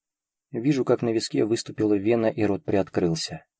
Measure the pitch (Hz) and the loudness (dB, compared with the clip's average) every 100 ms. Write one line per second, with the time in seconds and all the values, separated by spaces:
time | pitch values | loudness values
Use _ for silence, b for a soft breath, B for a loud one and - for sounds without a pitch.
0 | _ _ _ _ _ 120 127 139 120 120 | _ _ _ _ _ -4 0 0 2 0
1 | 120 113 - 139 110 117 - 107 107 104 | 2 0 0 0 0 -2 -4 -2 0 2
2 | 101 117 110 - 104 98 - 98 90 - | 2 2 0 0 0 0 0 0 0 0
3 | 90 82 - 80 - _ | 0 0 -4 -10 -16 _